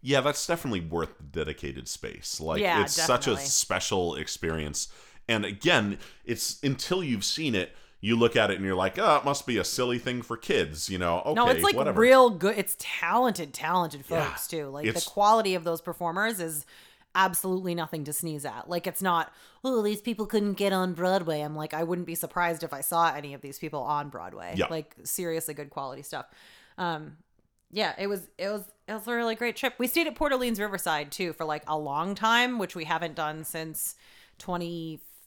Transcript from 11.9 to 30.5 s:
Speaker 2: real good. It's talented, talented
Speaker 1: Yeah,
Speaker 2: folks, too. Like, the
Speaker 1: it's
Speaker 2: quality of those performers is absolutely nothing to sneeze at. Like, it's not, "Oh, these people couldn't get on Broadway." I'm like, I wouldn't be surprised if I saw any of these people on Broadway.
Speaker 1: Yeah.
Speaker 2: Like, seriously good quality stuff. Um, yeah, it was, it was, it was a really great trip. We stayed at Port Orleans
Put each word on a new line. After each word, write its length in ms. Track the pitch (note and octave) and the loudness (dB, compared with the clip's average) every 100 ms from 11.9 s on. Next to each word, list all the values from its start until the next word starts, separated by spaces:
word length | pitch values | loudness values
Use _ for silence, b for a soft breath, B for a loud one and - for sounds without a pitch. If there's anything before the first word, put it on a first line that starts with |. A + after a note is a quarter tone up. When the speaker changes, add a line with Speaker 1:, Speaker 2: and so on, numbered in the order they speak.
| F#3+ | 6
Speaker 2:
real 300 | A#3 C4 B3 | 10 10 10
good. 260 | F#3 F#3 G#3 | 6 0 2
It's 180 | F#3 - | -2 -4
talented, 720 | - - E3+ G#3 B3+ F3+ D3+ | -6 -4 2 4 4 0 -6
talented 520 | - D#3 F3+ E3+ D3 C3+ | -6 0 2 0 -4 -2
Speaker 1:
Yeah, 160 | E3 D3 | 0 0
Speaker 2:
folks, 220 | - - | -4 -6
too. 200 | E3 C#3+ | -6 -6
Like, 160 | C#3 | -4
the 60 | D3+ | -2
Speaker 1:
it's 120 | F3 - | -2 -2
Speaker 2:
quality 480 | - G3+ A3+ G#3 | 4 6 6 4
of 100 | F#3 | 0
those 180 | E3 E3 | 0 -4
performers 580 | - E3 F3 E3+ G#3+ G#3 | -4 -4 -2 0 -2 -2
is 240 | E3 D3+ - B B B B | -4 -6 -10 B B B B
absolutely 600 | F#3 F#3+ F3 F#3+ F#3 F#3 | 2 2 2 -2 -2 -2
nothing 300 | E3+ D#3 D#3+ | -2 -4 -6
to 80 | C#3+ | -4
sneeze 320 | D3+ E3 D3+ C#3 | -4 -4 -6 -6
at. 240 | A2+ - | -8 -6
Like, 160 | F3 F3+ | -4 -4
it's 160 | E3+ | -2
not, 280 | F#3+ E3+ D#3+ B B B | 2 2 0 B B B
"Oh, 200 | C4 B3 | -2 2
these 180 | G#3 G#3 | 2 0
people 240 | A#3 A3+ | -4 -4
couldn't 300 | G#3 A3 G#3 | 0 2 2
get 180 | F#3+ G3+ | 2 2
on 220 | F#3+ F#3 | 2 0
Broadway." 480 | E3 F#3 F#3+ E3 D3+ | 0 2 2 2 -2
I'm 120 | D3+ | -2
like, 200 | D#3 D#3 | -6 -6
I 80 | D3+ | -2
wouldn't 240 | E3 F3 E3 | -2 -2 -4
be 80 | |
surprised 480 | E3 D#3+ - F3 E3 | -6 -4 0 0 0
if 100 | D#3+ | -6
I 80 | C#3 | -6
saw 320 | C#3 E3+ E3+ | -2 2 2
any 200 | C#3+ D3 | 2 -8
of 80 | C#3+ | -12
these 160 | C#3+ C#3 | -14 -10
people 240 | D#3+ D3+ | -8 -4
on 260 | B2+ D3 D3 | -2 -2 -2
Broadway. 460 | - F2 - F2+ F3+ | -8 -12 -12 -8 -2
Speaker 1:
Yeah. 120 | - | -2
Speaker 2:
Like, 260 | E3 D3+ - | -2 -8 -12
seriously 480 | - - F3 D#3+ D#3+ | -8 -4 -2 -4 -6
good 160 | D3 C#3+ | -10 -10
quality 320 | D3 C#3 C3+ | -10 -10 -10
stuff. 240 | C#3+ D3 - B B B B - | -10 -12 -12 B B B B -6
Um, 400 | F3+ D#3 D3+ D3+ _ _ _ _ _ | -4 -4 -8 -18 _ _ _ _ _
yeah, 220 | G3 F#3+ - | -2 -2 -2
it 80 | G3+ | -4
was, 220 | G3+ D#3+ - | -4 -8 -8
it 100 | F#3 | -6
was, 140 | G#3 F#3 _ - | -6 -8 _ -10
it 60 | |
was 120 | G#3+ G#3 | -8 -4
a 80 | |
really 200 | A#3+ A#3 | -2 0
great 220 | A3 A#3+ - | 0 -2 0
trip. 180 | B3+ - | -4 0
We 100 | B3 | 0
stayed 180 | E4+ D#4+ | 2 0
at 80 | |
Port 180 | D#4 D4 | 0 2
Orleans 260 | C4 B3 | 2 0